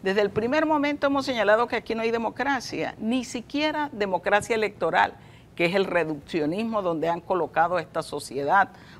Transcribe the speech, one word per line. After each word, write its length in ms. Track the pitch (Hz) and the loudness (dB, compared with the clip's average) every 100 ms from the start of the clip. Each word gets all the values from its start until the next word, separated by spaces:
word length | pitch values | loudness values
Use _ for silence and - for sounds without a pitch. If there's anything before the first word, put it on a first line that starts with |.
Desde 180 | 190 202 | 0 2
el 80 | 202 | 2
primer 380 | - 233 302 311 | 0 0 0 2
momento 400 | 302 285 285 277 | 2 0 0 0
hemos 180 | 277 | 0
señalado 420 | 269 240 202 214 240 | -2 0 4 4 4
que 100 | 233 | -2
aquí 180 | - | -4
no 80 | 226 | -2
hay 80 | 226 | 0
democracia, 840 | 233 220 - 254 269 - 139 156 - | -2 -4 -4 -2 -2 -4 -6 -6 -4
ni 260 | 214 254 | -2 -2
siquiera 640 | 240 247 226 285 311 302 285 | -4 -10 -6 -2 -2 -2 -6
democracia 640 | 220 202 180 202 202 202 226 | -4 -2 0 2 2 2 0
electoral, 580 | 208 - 170 180 202 - - - - - | -2 -2 0 2 2 0 -20 -20 -20 -2
que 80 | 170 | 2
es 80 | |
el 120 | 196 185 | 2 2
reduccionismo 960 | 175 156 151 - 175 147 180 226 220 | 2 0 -4 -4 -2 0 -2 -2 -2
donde 260 | 180 165 165 | -2 -2 -2
han 140 | 170 | -4
colocado 540 | - 185 156 160 170 175 | -2 0 0 2 2 0
a 40 | |
esta 220 | 160 165 | -2 -6
sociedad, 680 | 151 147 - 123 143 190 190 - - | -6 -8 -8 -4 2 4 2 -2 -20